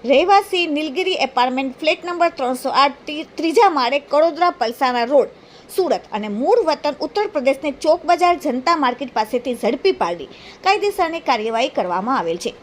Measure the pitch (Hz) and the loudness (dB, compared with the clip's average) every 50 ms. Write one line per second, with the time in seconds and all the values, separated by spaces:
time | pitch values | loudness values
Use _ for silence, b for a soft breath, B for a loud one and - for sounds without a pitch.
0 | - 233 277 269 339 370 392 403 403 - 381 359 349 339 285 294 311 320 254 330 | 2 4 2 4 4 6 4 4 4 2 -2 -2 -2 0 -2 -4 -4 -4 -4 -2
1 | 370 381 370 - - 262 - 247 247 254 254 269 269 269 247 - 320 302 349 320 | -2 -2 0 -2 -2 -2 0 0 0 0 0 -4 -6 -6 -8 -4 -2 -2 -2 -2
2 | 339 349 349 339 339 339 330 - 269 247 262 254 - 269 - 254 277 285 277 - | -4 -8 -2 0 0 0 0 -2 -4 -4 -4 -4 -4 -2 2 2 2 2 0 -6
3 | - - 302 302 311 - - - 311 330 294 427 453 392 330 285 247 240 269 285 | -12 -10 -10 -10 -10 -10 -8 -4 -4 2 4 6 4 4 4 2 0 0 -2 -2
4 | 285 - 277 294 311 339 302 311 359 349 339 - 240 220 240 - 277 254 247 240 | -4 0 2 2 2 2 2 2 0 0 0 0 -4 -4 -2 -2 -2 0 0 0
5 | 233 233 294 277 214 - B B B B B B B B - - 370 311 220 180 | 0 4 4 4 4 2 B B B B B B B B -4 -2 0 0 0 -2
6 | - - - 214 208 214 202 214 262 339 466 494 392 320 294 - - 294 269 - | -2 -8 -8 -8 -6 -6 -6 -2 2 2 2 2 2 0 -2 -2 -2 -6 -4 -4
7 | 302 311 - 415 415 403 - 294 247 269 269 269 - 302 269 - - 320 320 339 | -8 -4 -2 -4 -4 -2 -4 0 0 0 0 0 -4 -8 -6 -2 0 0 0 2
8 | - 311 349 320 359 349 349 - - - 240 262 254 339 339 320 277 247 247 - | 2 0 2 4 4 2 2 0 -2 -4 -4 -2 0 0 0 2 2 -2 -2 -4
9 | 285 247 - 240 220 214 - 240 - 269 240 226 - 247 247 277 - 381 370 - | -10 -6 -4 -4 -4 -2 -4 -4 -2 -4 -6 -2 -2 -2 -2 2 0 0 2 2
10 | 190 170 175 170 - - B B B B B B - 370 392 403 370 415 403 - | -2 -4 -4 -6 -10 -16 B B B B B B 0 2 2 2 0 -2 0 0
11 | 349 320 330 330 330 - 254 220 214 226 226 226 254 302 - - 202 180 175 185 | -2 -2 -2 -4 -2 -2 -2 0 -2 -2 -2 0 -2 0 -2 -2 -2 -2 -2 -4
12 | 196 240 269 233 170 165 165 175 - - - - | -2 -2 -2 -2 -2 -4 -4 -4 -6 -8 -10 -10